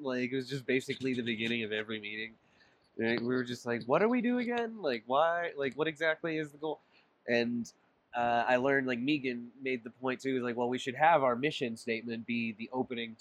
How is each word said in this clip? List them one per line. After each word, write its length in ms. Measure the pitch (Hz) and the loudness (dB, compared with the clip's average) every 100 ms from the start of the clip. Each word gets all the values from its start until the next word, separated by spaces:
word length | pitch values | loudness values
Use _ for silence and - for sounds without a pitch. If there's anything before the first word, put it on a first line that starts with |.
Like, 280 | 139 123 123 | -4 -2 -2
it 40 | 131 | -2
was 120 | 127 | -4
just 200 | 139 123 | -6 0
basically 480 | 127 135 131 131 123 | 0 0 -4 -2 -2
the 80 | |
beginning 400 | 117 110 113 120 | -2 -2 0 -2
of 80 | 107 | -2
every 280 | 107 107 110 | -4 -4 -6
meeting. 360 | 104 107 110 113 _ _ _ _ _ - | -8 -8 -10 -12 _ _ _ _ _ -2
Right? 240 | 113 117 | 2 2
We 80 | 120 | 2
were 180 | 127 123 | 0 -2
just 200 | 120 120 | -6 -4
like, 200 | 117 113 | -2 2
"What 140 | 160 | 4
do 100 | 220 | 4
we 120 | 247 | 2
do 180 | 233 247 | 2 0
again? 420 | 233 240 226 220 | -2 -2 -4 -4
Like, 220 | 156 117 113 | -2 -2 0
why? 460 | 135 165 170 170 143 | 2 4 2 -4 -4
Like, 180 | 139 135 | -4 0
what 120 | 156 | -2
exactly 500 | 147 160 156 170 156 | 0 0 0 -2 -2
is 140 | 151 | -4
the 60 | 147 | -6
goal?" 240 | 156 147 _ _ _ _ - | -6 -6 _ _ _ _ 0
And, 420 | 120 120 120 110 - _ _ _ | 2 2 -2 -6 -12 _ _ _
uh, 300 | 120 120 120 117 | -2 2 2 4
I 120 | 127 | 4
learned, 300 | 135 139 127 | 4 2 2
like, 120 | 120 | 0
Megan 520 | 135 151 127 120 120 135 | 0 0 -2 -4 -8 -8
made 220 | 131 127 117 | -4 -4 -8
the 40 | |
point, 300 | 123 127 123 | -6 -4 -2
too, 140 | 135 131 | -2 0
was 80 | |
like, 140 | 123 117 | 0 0
"Well, 100 | 123 | 0
we 100 | 123 | -2
should 180 | 135 123 | -2 4
have 280 | 160 160 | 6 8
our 120 | 135 120 | 6 2
mission 400 | 151 - 123 113 | 0 0 -4 -4
statement 480 | 120 113 117 113 113 | -4 -4 -4 -6 -2
be 240 | 117 113 | -2 -2
the 180 | 104 113 | -6 -6
opening 420 | 131 - 117 113 110 | -4 -4 -4 -8 -8